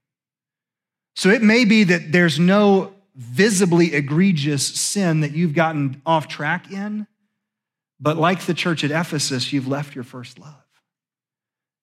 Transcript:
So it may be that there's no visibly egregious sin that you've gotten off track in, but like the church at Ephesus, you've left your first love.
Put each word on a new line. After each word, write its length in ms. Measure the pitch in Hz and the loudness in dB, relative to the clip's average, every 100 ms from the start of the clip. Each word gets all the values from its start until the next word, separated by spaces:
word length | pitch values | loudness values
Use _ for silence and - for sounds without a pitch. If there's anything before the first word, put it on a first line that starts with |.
| _ _ _ _ _ _ _ _ _ _ _ - | _ _ _ _ _ _ _ _ _ _ _ -2
So 140 | 185 | 2
it 120 | 226 | 4
may 220 | 214 233 | 4 4
be 220 | 233 220 185 | 6 4 4
that 260 | 175 156 | 2 0
there's 260 | 180 175 143 | 2 2 2
no 560 | 180 202 202 196 196 - _ 131 | 2 4 4 4 0 -10 _ -20
visibly 800 | 117 123 220 190 190 170 170 | -6 0 2 2 2 4 2
egregious 720 | 143 139 151 196 156 143 139 - | 0 0 2 2 2 -2 -2 -4
sin 540 | - - 202 180 160 | -6 -6 -2 0 0
that 100 | 147 | -2
you've 220 | 151 175 | -2 -2
gotten 480 | 147 160 151 139 131 165 | 0 -2 -2 -4 -4 -2
off 220 | 160 151 | -2 -2
track 420 | - 151 175 - | -8 -6 -6 -8
in, 380 | 196 208 214 208 _ _ _ _ _ _ _ _ _ | -10 -8 -10 -12 _ _ _ _ _ _ _ _ _
but 200 | 143 156 | -4 0
like 280 | 165 185 - | 0 0 -2
the 80 | |
church 300 | 160 180 156 | -4 -4 -2
at 80 | 143 | -2
Ephesus, 600 | 156 170 151 - 131 - | -4 -4 -4 -4 -4 -4
you've 160 | 139 127 | -4 -4
left 260 | 139 143 135 | -6 -8 -12
your 80 | |
first 340 | 120 131 120 - | -16 -16 -20 -20
love. 160 | 151 143 _ _ _ _ _ _ _ _ _ _ _ _ | -20 -20 _ _ _ _ _ _ _ _ _ _ _ _